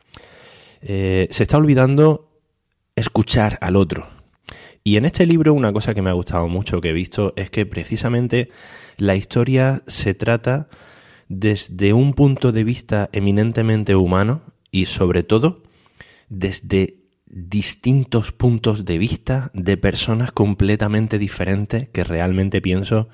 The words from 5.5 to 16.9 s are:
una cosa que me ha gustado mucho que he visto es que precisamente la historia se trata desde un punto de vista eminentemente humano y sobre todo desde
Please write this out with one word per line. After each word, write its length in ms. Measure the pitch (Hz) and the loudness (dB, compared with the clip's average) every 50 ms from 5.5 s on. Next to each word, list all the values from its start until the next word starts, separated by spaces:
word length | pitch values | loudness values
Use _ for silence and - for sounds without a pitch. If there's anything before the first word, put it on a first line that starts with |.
| 147 | 4
una 180 | 143 123 107 101 | 4 2 0 0
cosa 220 | 107 - 123 107 | -2 -2 -2 -2
que 80 | 104 92 | -2 0
me 80 | 92 | 0
ha 20 | 90 | 0
gustado 340 | 90 87 - - 85 85 | -2 -2 -2 -2 -2 -2
mucho 320 | 85 87 92 107 - - 87 | 0 -2 -4 -4 -2 -4 -2
que 100 | 85 82 | -2 -2
he 40 | 80 | -2
visto 400 | 87 92 - - - 104 92 - | -2 -4 -4 -4 -2 -2 -2 -2
es 140 | - 98 - | -6 -10 -6
que 160 | - 110 104 | -4 -4 -4
precisamente 840 | 104 - 87 82 - 113 107 - 117 120 120 123 117 120 120 117 - - - - - - - - - - | -4 -6 -10 -8 -6 -6 -4 -4 -2 -2 -2 -2 0 -2 -2 -2 -4 -10 -20 -20 -20 -20 -20 -20 -18 -8
la 180 | - 101 98 95 | -2 0 0 0
historia 680 | 98 98 - - 120 120 131 131 131 131 135 135 - - | 0 -2 -2 -2 0 0 2 2 2 2 2 0 -2 -6
se 260 | - - - - 104 95 | -8 -6 -2 -2 -2 -2
trata 560 | - - 117 117 113 - 127 131 147 151 _ - - - - - - _ - _ _ _ | -2 0 -2 0 0 0 -2 -4 -4 -6 _ -18 -20 -20 -20 -20 -20 _ -20 _ _ _
desde 680 | - 95 95 107 107 104 98 - - 90 90 98 101 107 | -12 -8 -2 0 0 0 0 -4 -10 -6 0 2 2 4
un 200 | 120 139 139 131 | 4 2 2 2
punto 380 | - 143 135 135 - - 123 | 4 4 2 2 2 0 0
de 120 | 110 110 107 | 2 2 0
vista 460 | 113 127 - - - 107 104 101 - | 0 -2 -4 -4 -2 -2 -2 -2 -2
eminentemente 840 | - 104 98 98 101 104 107 117 113 117 110 110 110 107 104 104 98 | -4 -2 0 2 2 2 2 0 0 0 0 2 0 0 2 2 4
humano 480 | 95 92 87 92 95 101 110 139 160 - - _ _ _ - - | 4 4 4 2 2 2 0 -2 -4 -6 -16 _ _ _ -4 -2
y 120 | 95 90 | -2 -2
sobre 360 | - - - 95 87 87 87 82 | -2 -2 0 0 2 2 0 0
todo 400 | - 107 117 143 175 180 - _ _ _ _ _ _ _ _ - _ _ _ _ | 2 0 2 2 0 -2 -4 _ _ _ _ _ _ _ _ -20 _ _ _ _
desde 680 | - 104 92 95 95 95 - - 98 98 95 95 - | -16 -10 -6 -6 -6 -6 -6 -6 -2 0 0 0 0